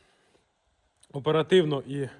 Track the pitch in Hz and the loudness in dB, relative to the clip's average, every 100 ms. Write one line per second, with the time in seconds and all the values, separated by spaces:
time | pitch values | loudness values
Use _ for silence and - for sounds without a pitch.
0 | _ _ _ _ _ _ _ _ _ _ | _ _ _ _ _ _ _ _ _ _
1 | _ 147 139 156 151 185 156 143 127 139 | _ -6 0 0 4 2 2 -2 -6 -8
2 | 131 - | -8 -12